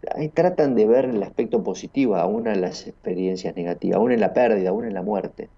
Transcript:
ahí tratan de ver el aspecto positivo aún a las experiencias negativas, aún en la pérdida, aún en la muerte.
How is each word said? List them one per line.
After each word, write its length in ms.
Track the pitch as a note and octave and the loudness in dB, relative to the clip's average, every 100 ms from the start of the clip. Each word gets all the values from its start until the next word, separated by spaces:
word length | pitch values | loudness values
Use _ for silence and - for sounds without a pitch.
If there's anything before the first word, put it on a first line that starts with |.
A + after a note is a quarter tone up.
| - | -8
ahí 140 | - D#3 | -6 -4
tratan 480 | D#3+ F3 F3+ D3 A#2+ | 2 2 4 2 4
de 100 | G#2+ | 4
ver 200 | B2 B2+ | 4 4
el 160 | A2+ | -2
aspecto 400 | G2 - A2+ A#2 | -4 -4 -2 0
positivo 540 | F#2+ F#2 - - C3 G2 | -2 -6 -6 -2 0 2
aún 320 | F2 G#2+ A#2 | 0 0 -2
a 60 | |
las 320 | G#2 F2+ - - | -2 -2 -4 -16
experiencias 680 | - - F2+ F#2 F#2 F2+ | -12 -8 -2 -2 -2 -6
negativas, 440 | - F2 E2+ - F#2 | -6 -6 -4 0 2
aún 140 | A#2 | 2
en 80 | A#2+ | 2
la 120 | G2 | 2
pérdida, 380 | - B2 G#2+ F#2 | 2 2 2 2
aún 160 | G2 A#2+ | -2 -4
en 80 | |
la 80 | G2 | -6
muerte. 460 | F#2 G2+ - - - | -4 -4 -4 -10 -18